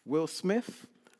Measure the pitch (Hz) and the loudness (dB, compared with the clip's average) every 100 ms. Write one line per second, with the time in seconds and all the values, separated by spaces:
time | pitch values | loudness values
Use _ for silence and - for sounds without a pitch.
0 | - 151 156 - 180 226 - - - _ | -2 0 0 0 2 2 0 -10 -18 _
1 | - _ | -20 _